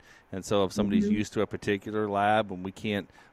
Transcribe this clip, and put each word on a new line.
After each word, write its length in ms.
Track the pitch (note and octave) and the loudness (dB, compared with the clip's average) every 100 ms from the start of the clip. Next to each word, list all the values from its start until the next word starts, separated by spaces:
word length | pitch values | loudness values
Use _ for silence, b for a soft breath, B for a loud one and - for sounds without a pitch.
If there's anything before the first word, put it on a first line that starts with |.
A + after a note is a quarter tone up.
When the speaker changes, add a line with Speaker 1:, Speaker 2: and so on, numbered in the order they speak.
| b b b | b b b
Speaker 1:
And 100 | F#2+ | -10
so 220 | - G2+ F#2 | 0 2 2
if 80 | |
somebody's 320 | A2 G#2 G#2+ G#2 | 0 2 2 2
Speaker 2:
Mm-hmm. 80 | |
Speaker 1:
used 200 | G#2 G#2 | 0 -2
to 80 | A2 | -2
a 60 | G2+ | -2
particular 600 | F#2 - G2+ G#2+ G#2+ G#2+ | -2 -2 -2 -2 -2 0
lab 420 | G2+ G#2 G#2+ G#2 | 2 4 4 2
and 140 | F#2 F#2+ | -6 -8
we 80 | |
can't, 360 | - A2 G2+ - b b | -6 -2 -2 -4 b b